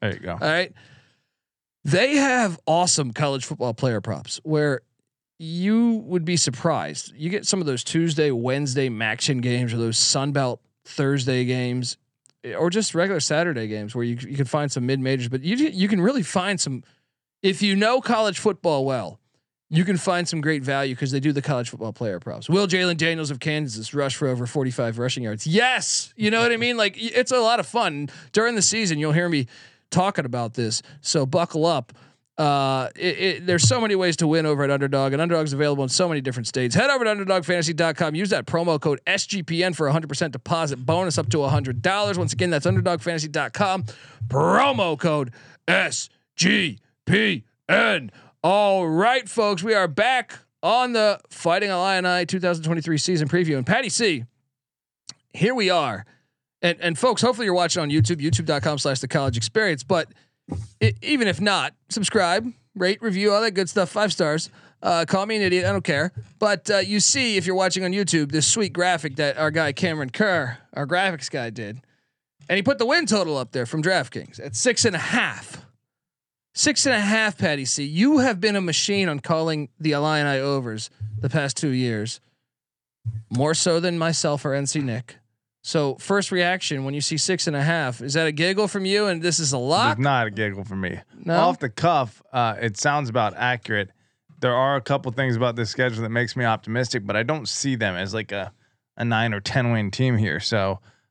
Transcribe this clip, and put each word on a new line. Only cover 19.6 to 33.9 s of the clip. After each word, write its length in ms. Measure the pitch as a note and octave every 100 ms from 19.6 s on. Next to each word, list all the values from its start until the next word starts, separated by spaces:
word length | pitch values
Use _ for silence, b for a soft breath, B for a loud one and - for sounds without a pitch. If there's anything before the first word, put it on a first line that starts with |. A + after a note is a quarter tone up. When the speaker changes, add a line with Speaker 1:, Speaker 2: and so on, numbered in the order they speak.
| -
Speaker 2:
you 140 | D#3+
can 140 | F3+ F3
find 280 | F#3+ F3 F3
some 140 | E3
great 220 | D3 D3+
value 340 | C3 C#3 C#3 B2
'cause 140 | C3+
they 100 | C#3
do 100 | D3
the 120 | C#3
college 260 | D3 B2+ A#2
football 240 | - A2
player 260 | - A2+ F2+
props. 300 | D#2+ A#1+ -
Will 180 | F#3 G3
Jalen 300 | F#3 F3+ E3
Daniels 340 | D#3+ E3 D3
of 80 | B2+
Kansas 540 | D#3 D3+ C#3+ A2 A2
rush 240 | C#3+ C#3 -
for 100 | C#3
over 200 | B2 A#2+
forty-five 520 | D3 C3 B2 A#2 A2+
rushing 240 | B2+ B2+
yards? 220 | A2+ G#2+ D#3
Yes! 680 | G3+ B3 A#3 - - - -
You 140 | G#3+
know 100 | A3+
what 120 | A#3
I 40 | A#3
mean? 220 | A#3+ A#3
Like, 180 | G#3 G3
y-, 140 | A3+
it's 180 | A#3 B3+
a 60 | B3+
lot 220 | A3+ A#3
of 60 | D#3
fun. 420 | A3+ G3 C#3+ D3 B B
During 220 | G#3 A#3
the 80 | A3+
season, 360 | E3+ A3 G3+ D3+
you'll 140 | D3+
hear 160 | D#3 F3
me 180 | D3+ B2 B B B B
talking 340 | F3 F#3+ -
about 300 | A#2+ B2 A2+
this. 260 | A#2+ A2 A2 - B
So 240 | - D#3 C3+
buckle 400 | E3+ E3+ D#3+ E3
up. 260 | D3+ - - b b b -
Uh, 500 | D3+ C#3 C3+ C3 B2 -
it, 220 | F3+ D3+
it, 280 | F#3+ C3+ F3+
there's 220 | F3 -
so 100 | B3+
many 160 | A3